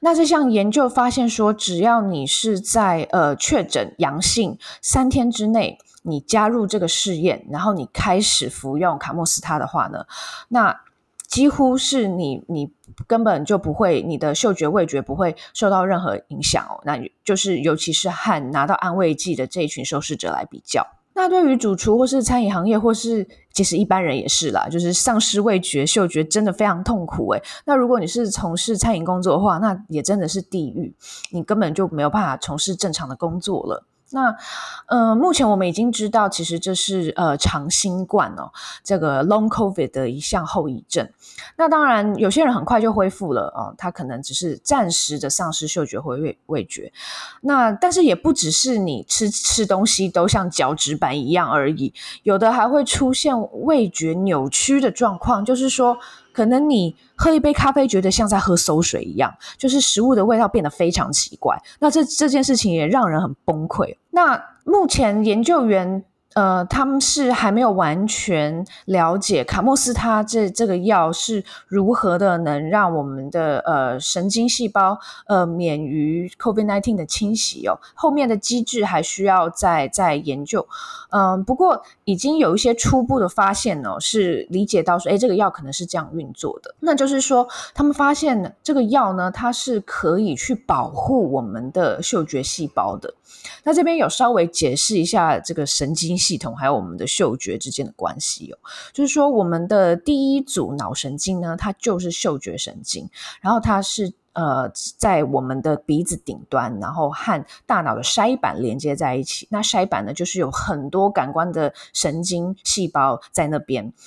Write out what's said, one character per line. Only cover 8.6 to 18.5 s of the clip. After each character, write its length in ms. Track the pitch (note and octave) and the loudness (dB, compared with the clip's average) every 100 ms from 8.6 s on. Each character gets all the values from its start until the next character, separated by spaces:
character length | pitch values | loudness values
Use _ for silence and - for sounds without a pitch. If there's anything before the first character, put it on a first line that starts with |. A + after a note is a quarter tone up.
| C3+ C#3 | -6 -2
用 220 | F3+ D3 | 0 -2
卡 140 | - | -6
莫 120 | E3+ | -4
斯 160 | E3 - | -2 -4
他 180 | D#3+ D#3 | -2 -4
的 80 | B2+ | -2
话 200 | D#3+ B2 | -2 -4
呢， 180 | - - - - - - | -6 -12 -14 -16 -16 -2
那 320 | A#3+ G3+ - - _ _ - - | 2 2 0 -10 _ _ -20 -6
几 220 | - C#4 | 2 2
乎 280 | - C4 B3+ | 4 4 2
是 300 | - C4+ G#3 | 0 0 0
你， 380 | F3+ D#3+ C3 - | -2 -4 -6 -6
你 240 | E3 C#3+ - - - - | -6 -6 -10 -20 -18 -2
根 160 | A3+ | 2
本 200 | A3+ E3+ | 2 0
就 140 | D3 G3+ | 0 0
不 140 | F3 | 0
会， 300 | - G#3 D3 | 0 2 2
你 140 | F2 D3+ | 0 -2
的 160 | D#3 | -2
嗅 220 | D3+ A#3 | 0 0
觉 140 | F#3+ D3+ | 0 0
味 180 | G3 E3 | 0 0
觉 160 | C#3 | -2
不 140 | - C#3 | -4 -2
会 180 | F3+ D#3 - | -2 -4 -12
受 160 | - G#3 | -2 2
到 160 | F#3+ | 2
任 160 | F#3 G3 | 2 0
何 200 | F3+ G2+ - | -2 -6 -8
影 120 | C#3 | -6
响 240 | D3 - | -2 -2
哦。 140 | - - | -4 -8
那 120 | - C#3+ B2 - | -6 -6 -8 -10
就 100 | - | -4
是 240 | F#3+ G3 F3 | -2 0 0
尤 160 | D3+ | 0
其 180 | D#3 E3+ | 0 0
是 160 | D3+ F#3 | -2 -2
和 440 | E3+ A3 E3 C3 | -2 -2 -2 -2